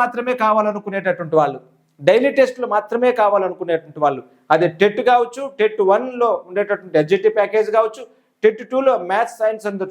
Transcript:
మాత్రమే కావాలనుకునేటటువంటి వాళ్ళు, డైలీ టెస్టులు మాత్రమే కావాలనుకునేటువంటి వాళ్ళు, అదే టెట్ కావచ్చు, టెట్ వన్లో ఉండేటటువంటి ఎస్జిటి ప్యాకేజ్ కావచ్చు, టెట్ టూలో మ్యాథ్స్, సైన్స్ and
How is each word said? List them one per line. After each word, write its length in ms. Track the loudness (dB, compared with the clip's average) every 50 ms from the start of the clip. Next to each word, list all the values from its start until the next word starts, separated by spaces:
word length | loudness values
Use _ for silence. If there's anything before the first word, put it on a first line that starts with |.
మాత్రమే 340 | 0 0 -2 -6 -4 -4 -2 0 0
కావాలనుకునేటటువంటి 920 | 2 2 2 0 -2 -4 -6 -8 -6 -8 -4 -2 -2 -4 -4 -4 0 2 2
వాళ్ళు, 200 | 2 2 -2 -8 -16 _ _ _ _ _ _ _ 2 4
డైలీ 240 | 4 4 4 2 4 2
టెస్టులు 280 | 2 2 0 -8 -6 -2 -2
మాత్రమే 380 | -2 -2 -2 -4 0 0 0 2 2
కావాలనుకునేటువంటి 760 | 2 2 2 2 0 -2 -4 -6 -4 -4 -4 -4 -4 -8 -6 0 0
వాళ్ళు, 160 | 0 0 -2 -10 _ _ _ _ 0 2
అదే 120 | 2 2 0 0 2
టెట్ 200 | 0 0 0 0 2 4
కావచ్చు, 300 | 4 4 2 0 -6 -10 -12 -10 -4 -2
టెట్ 200 | -2 -2 0 0 2 2 2
వన్లో 380 | 2 0 -4 -2 -2 0 0 0 -2 -4 -6
ఉండేటటువంటి 480 | -6 -4 -2 -2 -4 -6 -6 -2 0 0 2
ఎస్జిటి 260 | 2 0 2 2 0 2 2
ప్యాకేజ్ 320 | -2 0 0 -2 0 2 0 0
కావచ్చు, 240 | 0 0 -4 -10 -18 -20 _ _ _ _ _ 0 0
టెట్ 200 | 0 0 0 -10 -4
టూలో 220 | -2 0 2 2 0 0 -2 -2
మ్యాథ్స్, 280 | -2 -2 -2 -2 -4 -2
సైన్స్ 240 | -2 -2 -2 -2 -6 -8
and 120 | -6 -6 -8 -4